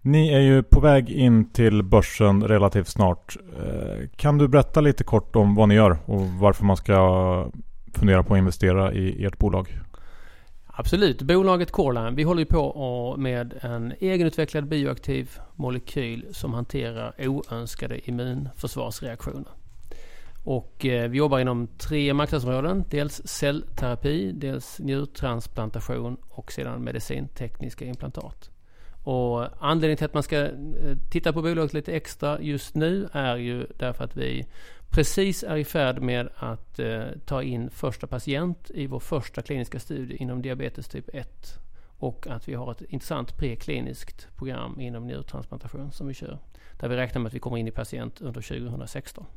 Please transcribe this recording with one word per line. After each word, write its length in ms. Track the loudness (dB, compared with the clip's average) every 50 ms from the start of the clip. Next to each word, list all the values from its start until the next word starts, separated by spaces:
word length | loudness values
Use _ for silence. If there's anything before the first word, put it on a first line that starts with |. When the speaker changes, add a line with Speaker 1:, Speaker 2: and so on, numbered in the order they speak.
Speaker 1:
Ni 320 | 4 6 6 6 6 6
är 80 | 6 6
ju 220 | 8 8 8 8
på 180 | 10 10 10 12
väg 300 | 12 10 8 8 6 4
in 420 | 2 6 8 8 8 8 6 4
till 300 | 4 4 6 6 6 6
börsen 600 | 4 8 6 6 6 6 2 4 6 6 6 6 6
relativt 440 | 6 6 6 6 6 4 2 0 0
snart. 480 | 2 2 4 4 4 0 _ -14 -16 -16 -16 -14 -12 -8
Eh, 500 | -6 -6 -6 -6 -6 -6 -6 -8 -8 -10 -8
kan 220 | 0 2 4 6 6
du 100 | 6 8
berätta 320 | 8 8 6 8 4 6
lite 240 | 6 6 4 4 2
kort 320 | 4 4 2 2 4 4
om 180 | 6 6 6 8
vad 140 | 8 8 8
ni 60 | 10
gör 220 | 10 10 8 8 4 0
och 160 | -2 -2 0
varför 440 | 0 -2 0 4 6 6 6 6 4
man 120 | 4 4
ska 760 | 4 4 4 6 8 8 6 6 4 4 2 2 0 -2 -4 -8 -10 -12 -10 -10 -12 -12 -8 -2
fundera 280 | 2 6 6 6 6
på 120 | 6 6 6
att 40 | 6
investera 540 | 6 4 2 4 4 4 4 4 2 2
i 320 | 0 0 -2 -2 -2 -2 -2
ert 140 | -4 0 2
bolag? 400 | 0 2 2 0 -2 -4 -8 -10 -10 -12 -14 -14 -14 -14 -12 -14 -14 -14 -16 -18 -20 -18 -18 -18 -16
Speaker 2:
Absolut. 560 | -14 -10 -4 0 0 4 4 4 4 4 2
Bolaget 500 | 2 4 4 6 6 4 4 2 0 -2
Coreline, 420 | 0 0 2 2 2 0 -2 -2 0
vi 80 | 0
håller 180 | 2 2 2 2
ju 60 | 2
på 140 | 4 4 2
och 580 | 2 0 -4 -6 -6 -4 -4 -4 -4 -6 -4 -2
med 360 | -2 -2 -2 -2 -4 -6 -10 -10
en 320 | -8 -8 -6 -6 -6 -6 -6 -4
egenutvecklad 680 | -2 0 2 2 2 2 2 0 -4 -2 -2 -4 -4 -2
bioaktiv 600 | -2 -2 -2 -2 -4 -6 -6 -4 -4 -4 -6 -8 -12 -16 -16 -16 -10
molekyl 720 | -6 -6 -4 -4 -6 -8 -6 -6 -6 -6 -6 -8 -10 -12 -12
som 240 | -10 -8 -6 -6 -4
hanterar 600 | -6 -6 -6 -6 -6 -6 -6 -8 -8 -10 -10 -10 -6
oönskade 920 | -4 -4 -4 -4 -6 -8 -8 -8 -8 -6 -6 -6 -4 -6 -8 -8 -8 -8
immunförsvarsreaktioner. 1400 | -6 -6 -4 -4 -4 -6 -6 -8 -8 -8 -8 -6 -6 -6 -6 -6 -8 -8 -10 -10 -10 -8 -10 -10 -8 -10 -12 -12 -14 -16 -16 -16 -16 -14 -12 -10 -10 -10 -10 -12 -12 -12 -12 -12 -10 -10 -6
Och, 420 | -4 -4 -4 -4 -8 -10 -4 -2
eh, 220 | 0 0 0 -2 0
vi 100 | 0 2
jobbar 200 | 2 2 2 2
inom 280 | 2 2 0 -2 -4
tre 480 | -6 -8 -10 -6 -2 0 0 2 2 2
marknadsområden. 680 | 2 0 0 0 -2 0 0 0 0 0 0 0 0 -2 -2
Dels 320 | -2 -4 -4 -4 -6 -10 -10
cellterapi, 1080 | -10 -6 -2 0 0 0 -2 -6 -6 -4 -2 -2 -2 -2 -2 -2 -2 0 0 -2 -4
dels 480 | -6 -6 -6 -6 -6 -6 -8 -10 -12 -8
njurtransplantation 1400 | -4 -4 -2 -2 -4 -6 -6 -6 -4 -4 -4 -4 -6 -6 -6 -6 -6 -4 -4 -6 -4 -4 -4 -4 -4 -6 -8 -10 -10 -12
och 220 | -12 -12 -12 -12
sedan 320 | -10 -8 -8 -8 -8 -8 -8
medicintekniska 1000 | -8 -6 -8 -6 -6 -6 -6 -6 -8 -8 -8 -8 -8 -6 -8 -8 -10 -10 -10 -12
implantat. 680 | -12 -10 -10 -10 -10 -10 -12 -12 -14 -14 -16 -16 -18 -18 -20 -20 -20 -20 -18 -16 -14 -14 -10 -6
Och 420 | -4 -2 -2 0 -2 -2 -2 -4 -6 -8 -4
anledningen 360 | 0 0 2 2 2 2 2
till 100 | 0 -2
att 80 | -2 -2
man 80 | -4
ska, 140 | -2 0 0
eh, 140 | 0 0 -2 -4 -8 -6 -2 2 4 4 4 4 4 2 2
titta 220 | 0 2 2 2
på 100 | 0 0
bolaget 320 | 0 0 0 0 -2 -2 -2
lite 180 | -6 -6 -4
extra 480 | -6 -6 -6 -8 -10 -6 -4 -4 -4 -4
just 340 | -4 -6 -6 -6 -8 -6 -2
nu 340 | -2 0 0 0 -2 -4 -4
är 240 | -4 -4 -2 -2 -2
ju 300 | -2 -4 -6 -6 -6 -8 -8 -6 -6
därför 260 | -4 -4 -4 -4 -6
att 120 | -6 -6
vi 300 | -4 -4 -4 -4 -4 -6 -8 -10 -12 -12 -12 -14 -16 -10 0
precis 520 | 2 2 2 4 2 2 2 0 0 -2
är 140 | -4 -4 -4
i 80 | -4 -4
färd 380 | -2 -2 0 0 0 0 -2
med 260 | -2 -2 -2 -2 -4 -6 -8
att, 420 | -10 -8 -8 -8 -10 -10 -12 -8 -6
eh, 240 | -6 -4 -4 -6 -8 -8 -10 -10 -8
ta 160 | -6 -6 -6
in 280 | -4 -4 -6 -6 -6 -8
första 360 | -8 -6 -6 -6 -6 -8 -10
patient 640 | -8 -8 -8 -6 -4 -4 -2 -2 -4 -4 -6 -10 -12 -8
i 120 | -8 -6
vår 140 | -6 -6 -8
första 420 | -6 -4 -4 -4 -4 -6 -10 -10
kliniska 360 | -8 -6 -6 -6 -6 -6 -8 -12
studie 380 | -10 -8 -8 -8 -8 -10 -10
inom 260 | -8 -8 -6 -6 -6
diabetes 460 | -6 -6 -6 -6 -6 -8 -8 -10 -12 -10
typ 200 | -12 -12 -12 -12 -12
ett. 440 | -12 -12 -12 -14 -14 -12 -12 -10 -10 -12 -12 -14 -14 -16 -18 -14 -10
Och 280 | -8 -8 -8 -8 -10 -8
att 180 | -8 -8 -8 -10
vi 60 | -10
har 160 | -10 -10 -10
ett 120 | -12 -12 -12 -10
intressant 480 | -10 -10 -8 -8 -8 -6 -6 -6 -4
prekliniskt 920 | -4 -4 -4 -4 -6 -6 -6 -6 -6 -6 -8 -8 -10 -12 -12 -12 -14 -16 -16 -14
program 440 | -12 -10 -8 -8 -8 -10 -10 -10 -10
inom 260 | -10 -10 -10 -10 -10
njurtransplantation 840 | -10 -10 -10 -10 -10 -10 -12 -12 -12 -14 -14 -12 -12 -12 -12 -10 -10
som 140 | -10 -8 -8 -10
vi 60 | -10
kör. 240 | -10 -12 -14 -14 -14 -16 -18 -20 -20 _ -18 -14 -8
Där 80 | -6 -4
vi 80 | -4
räknar 240 | -4 -4 -4 -4 -6
med 80 | -6 -6
att 60 | -8
vi 40 | -8
kommer 180 | -8 -6 -6
in 120 | -4 -6 -6
i 20 |
patient 500 | -6 -8 -8 -8 -10 -10 -10 -10 -12 -12
under 200 | -12 -12 -10 -10
tjugohundrasexton. 840 | -10 -10 -10 -10 -8 -10 -10 -10 -10 -10 -12 -12 -12 -12 -18 -18 -18 -18 -18